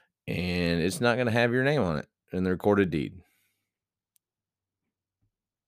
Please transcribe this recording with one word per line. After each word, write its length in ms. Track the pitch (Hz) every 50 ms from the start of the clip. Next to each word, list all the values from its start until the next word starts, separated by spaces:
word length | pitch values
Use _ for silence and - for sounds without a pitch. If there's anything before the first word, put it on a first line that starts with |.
| _ _ _ _ _ -
and 540 | - - 87 90 87 90 87 85 85 85
it's 200 | 78 92 95 -
not 160 | 120 120 117 117
gonna 140 | 127 120
have 200 | 110 120 120 120
your 120 | 117 127 131
name 180 | 135 147 147
on 160 | 113 90 80 73
it 100 | - - _ _ _ _
in 120 | - 92 92
the 80 | 92
recorded 400 | 92 87 - 104 104 101 101 90
deed. 280 | 78 78 67 50 - 92 - _ _ _ _ _ _ _ _ _ _ _ _ _ _ _ _ _ _ _ _ _ _ _ _ _ _ _ _ _ _ _ _ _ _ _ _ _ _ _ _ _ _ _ _ _ _ _ _